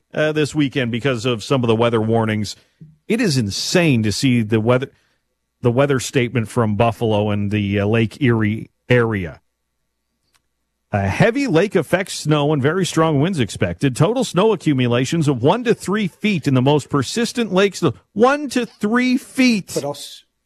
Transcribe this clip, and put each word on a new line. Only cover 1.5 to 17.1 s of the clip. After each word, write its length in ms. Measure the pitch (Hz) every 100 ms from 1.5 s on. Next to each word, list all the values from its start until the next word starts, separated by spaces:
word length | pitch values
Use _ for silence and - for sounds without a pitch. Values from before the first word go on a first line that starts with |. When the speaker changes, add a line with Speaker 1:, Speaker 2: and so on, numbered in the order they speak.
| 139
Speaker 1:
of 40 | 120
the 80 | 110
weather 260 | 120 117
warnings? 540 | 110 113 110 107 104 - _ _ - _ -
It 140 | 226
is 160 | 214 131
insane 640 | 104 92 - 185 165 120
to 80 | 110
see 300 | - 139 123
the 180 | 107 113
weather, 300 | 110 127 131 _ _ _ _ _ _ _
the 100 | 123
weather 280 | 120 139 135
statement 480 | - 139 120 120 107
from 300 | - 113 101
Buffalo 520 | 117 110 113 104 104
and 220 | 101 101
the, 280 | 104 101 101
uh, 40 | 101
Lake 340 | 113 110 -
Erie 480 | 127 117 107 110 - _ -
area. 500 | 123 117 104 85 - _ _ _ _ _ _ _ _ _ _ _ _ _ _ _
A 160 | 104 98
heavy 400 | - 202 240 277
lake 260 | 160 208 185
effect 360 | 147 185 196
snow 420 | - 147 151 147
and 80 | 156
very 240 | 127 180 180
strong 340 | - 160 143
winds 200 | 160 175
expected. 560 | 110 - 92 87 143 123
Total 280 | 165 247
snow 280 | 240 165 220
accumulations 720 | 208 160 135 123 120 135 180 147
of 140 | 127
one 220 | 131 220
to 100 | 247
three 340 | 262 - 208 196
feet 400 | - 214 185 147
in 60 |
the 80 | 131
most 260 | 127 147 -
persistent 640 | 143 123